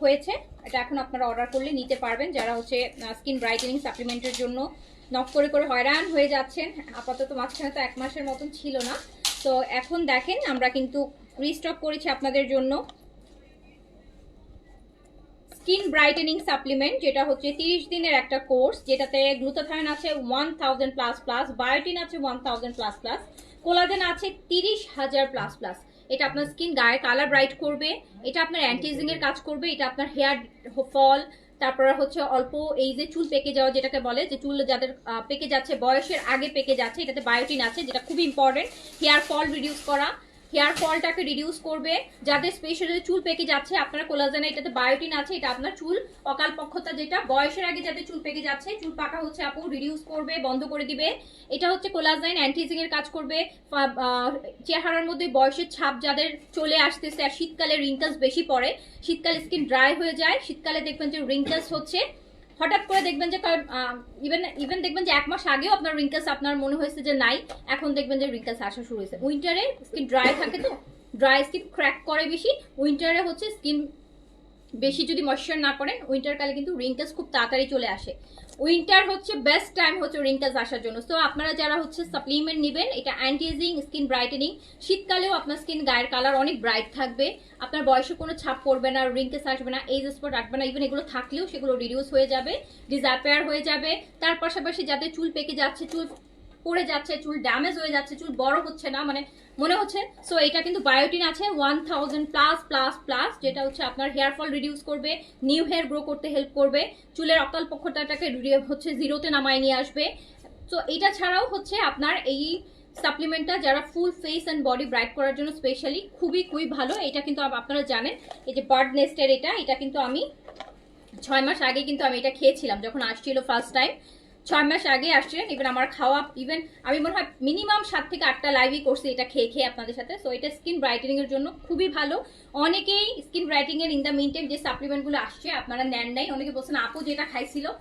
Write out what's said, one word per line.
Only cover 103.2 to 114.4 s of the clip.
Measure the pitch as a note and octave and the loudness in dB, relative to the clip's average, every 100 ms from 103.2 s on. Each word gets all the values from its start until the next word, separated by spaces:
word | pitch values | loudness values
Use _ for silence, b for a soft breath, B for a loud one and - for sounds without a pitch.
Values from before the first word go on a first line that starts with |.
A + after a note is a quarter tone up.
| E4+ - | 0 0
যেটা | C4+ C4+ | -2 0
হচ্ছে | C4+ C#4 | -4 -2
আপনার | C4 C4 C#4 | -6 -2 -2
হেয়ার | C4+ C#4 | 2 2
ফল | C#4+ D4+ | 0 -4
রিডিউস | C#4+ D4 C#4+ | -2 -4 -6
করবে, | - D4 D4 D#4+ B B | -6 -4 -4 -6 B B
নিউ | C4+ D#4 | 2 2
হেয়ার | D4 E4 C#4 | 2 0 0
গ্রো | D4 | -4
করতে | D4+ C#4+ D4+ | -4 -6 -2
হেল্প | C#4+ C#4 | -2 -2
করবে, | C#4+ C#4 C#4+ F4 B B | 4 4 4 0 B B
চুলের | - D#4+ D#4+ | -4 4 4
অকাল | C#4 D#4+ E4 | 4 -2 -6
পক্ষতাটাকে | C#4+ E4+ D4+ D4 D4+ E4 | -6 -6 -4 -4 -2 -4
রি-, | B3 C4 C4+ C4+ | -2 4 4 4
হচ্ছে | C#4+ E4 | -4 -4
জিরোতে | C4+ C#4+ D4 D#4+ | -2 -2 0 2
নামায় | C#4+ C4+ C4 | 2 4 4
নিয়ে | C4+ | 4
আসবে। | C4 C#4 D4 E4 - B B B - - | 2 0 -2 -4 -4 B B B -18 -6
তো | F4 - | -4 -2
এটা | E4 G4 | 2 2
ছাড়াও | G4+ F4+ F#4 B4+ | 2 2 2 2
হচ্ছে | G4 G4 G#4 | -2 -4 0
আপনার | D#4 C4+ D4 F4+ | 0 2 0 0
এই | B3+ C#4 D#4 F4 - B B - | 0 -2 -2 -4 -8 B B -4
সাপ্লিমেন্টটা | D4 D4 D#4 D#4+ D#4+ F4+ | -2 0 -2 -2 -2 0
যারা | C#4 C#4+ | 2 2
ফুল | D4 E4+ F4+ | 0 -2 -2
ফেস | F4 D#4+ E4 | -2 -6 -4